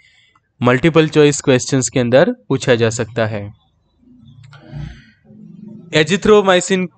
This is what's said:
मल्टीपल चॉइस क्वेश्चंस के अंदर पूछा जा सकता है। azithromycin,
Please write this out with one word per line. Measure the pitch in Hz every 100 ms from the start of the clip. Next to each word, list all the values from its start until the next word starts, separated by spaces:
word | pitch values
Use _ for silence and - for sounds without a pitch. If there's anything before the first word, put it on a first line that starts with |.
| _ _ _ _ _ -
मल्टीपल | 120 127 165 156 156
चॉइस | 156 147 143
क्वेश्चंस | - 123 - 135 123
के | 131
अंदर | 120 127 180 247 -
पूछा | 131 -
जा | 117 113
सकता | - 110 - 107
है। | 107 101 - _ _ _ _ _ _ - - - - - - - - _ _ _ - - - - - - 151
azithromycin, | 156 190 214 208 190 180 - 196 180